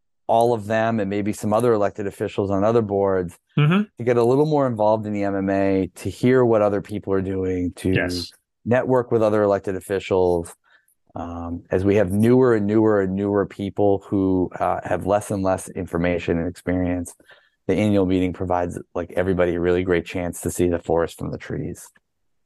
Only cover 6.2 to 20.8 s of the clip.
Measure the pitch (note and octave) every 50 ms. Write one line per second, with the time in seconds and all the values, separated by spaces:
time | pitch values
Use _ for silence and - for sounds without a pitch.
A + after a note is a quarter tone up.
6.2 | - B2 C3 C3 B2+ A#2 A2+ G#2+ G#2 G#2 G2+ G2+ E2+ - G#2 G#2 - G2 G2 F#2+
7.2 | F#2+ G2 G2 F#2+ F#2 F#2 F#2 F2+ F2+ F2 F2+ - - F#2 F#2 F#2 E2+ E2 F2+ F2+
8.2 | F2 - - _ _ _ _ _ _ A2 B2 B2+ - B2 C3 B2+ A#2+ - A#2+ A2+
9.2 | A2 G#2+ G#2+ G#2+ G#2 G2+ G2 G2 - G#2 F#2+ F#2 - - G2 F#2+ - - G2+ F#2
10.2 | F#2 F2+ F2 E2+ E2 F2 - _ _ _ _ _ _ _ _ _ _ _ _ -
11.2 | D#2 E2 E2+ E2+ E2+ E2+ E2+ E2+ - _ F#2 F#2 F#2 G2+ G2 G#2+ G2+ F2+ G2 G#2
12.2 | G#2+ A#2 B2 B2+ C3 B2 A#2 G#2+ G2+ G2+ G#2+ A2 A2 A2 G#2+ G2+ F#2+ F#2+ F#2+ G2
13.2 | G2+ G2+ G2+ G2+ F#2+ F2 - - G2+ G2 - - G#2 G2+ G2 F#2+ - - G#2 G2
14.2 | F#2+ F#2+ F#2+ F#2 F2+ - - - F2+ F2+ F2+ F2 - - F#2+ E2+ F2+ F#2 G2+ G#2
15.2 | - - A2 G2 F#2+ F#2+ F#2+ F#2 - - - - F2+ F2 - E2+ E2+ F2+ F2 E2+
16.2 | - - F2 E2+ E2 F2+ F2+ - - F2 F2+ F2+ F2+ F2+ F2+ F2+ F2 - - _
17.2 | _ _ - _ _ _ _ _ _ - F#2 E2+ G#2+ G#2+ G2+ G2 F#2+ F2+ F#2+ F#2
18.2 | F#2 F#2 F2 - F#2+ F2+ F2+ F2 F2 F2 E2+ - - - _ F2+ F2 - - -
19.2 | F2+ F#2+ F#2 F2 F2+ F2 E2+ F2 E2+ F2+ F2 F2+ F#2 F#2 F2 E2+ E2 - - F#2+
20.2 | F2 F2 E2 - - E2+ - - F2+ F2+ E2+ E2+